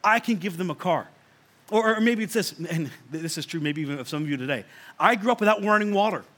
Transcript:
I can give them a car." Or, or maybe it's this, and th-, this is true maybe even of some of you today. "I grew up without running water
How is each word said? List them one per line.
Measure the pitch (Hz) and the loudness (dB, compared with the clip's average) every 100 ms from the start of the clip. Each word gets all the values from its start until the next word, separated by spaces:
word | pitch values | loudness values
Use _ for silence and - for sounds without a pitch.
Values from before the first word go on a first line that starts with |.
I | 208 226 | 4 2
can | 233 214 | 2 -2
give | 196 165 | -2 -4
them | 180 | -6
a | |
car." | 147 185 156 - _ _ _ _ _ - | -4 0 -2 -2 _ _ _ _ _ -2
Or, | 214 220 220 | 2 2 4
or | |
maybe | 226 233 | 2 2
it's | 208 | 0
this, | 233 185 | -2 -2
and | 151 165 160 147 - 120 | -6 -6 -4 -4 -8 -12
th-, | 156 | -8
this | 165 160 | -6 -8
is | 147 | -6
true | 170 | -4
maybe | 147 147 | -2 -2
even | 147 143 | -4 -6
of | 123 | -6
some | 151 | -4
of | 151 | -2
you | 139 | -4
today. | 131 131 - - - - | -2 -6 -6 -20 -20 0
"I | 208 | 2
grew | 233 220 | 2 0
up | 240 | 2
without | 208 214 | 4 2
running | 202 214 208 | 4 2 4
water | 202 214 175 - | 2 0 -2 -10